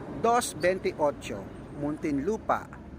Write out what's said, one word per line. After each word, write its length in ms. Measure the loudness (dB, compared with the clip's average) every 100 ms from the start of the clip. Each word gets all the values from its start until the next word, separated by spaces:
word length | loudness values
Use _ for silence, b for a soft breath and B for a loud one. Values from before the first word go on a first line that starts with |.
| -8 0
Dos 320 | 4 4 4 2
veintiocho, 880 | 2 2 0 2 2 2 -4 -8 -8 -12 -12 -4
Muntinlupa. 840 | -4 -2 0 0 2 0 2 0 0 -14 -14